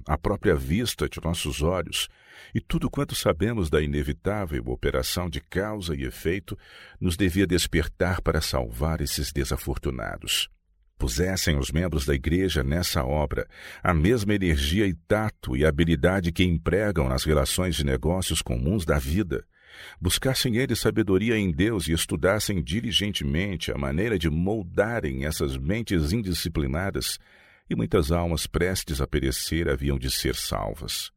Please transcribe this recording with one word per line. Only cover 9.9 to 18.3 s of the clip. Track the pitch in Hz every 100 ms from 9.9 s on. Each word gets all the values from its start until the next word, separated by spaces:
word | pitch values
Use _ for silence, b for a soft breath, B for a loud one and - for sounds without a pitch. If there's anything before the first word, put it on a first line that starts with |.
| 64 50 50 - - - _ _ _ _ -
Pusessem | 69 64 90 92 - 71
os | 67
membros | 71 90 76 69
da |
igreja | 71 65 87 95 78
nessa | 65 80 87 -
obra | 65 76 71 - - B B B
a | -
mesma | 85 82 123 101 104
energia | 92 78 71 90 101
e |
tato | 82 - 104 110 - - 64
e | 76
habilidade | 73 82 80 80 98 87
que | 82
empregam | 90 82 - 90 107 85 67
nas | 64
relações | - 76 65 - 92 80
de |
negócios | 71 65 73 92 101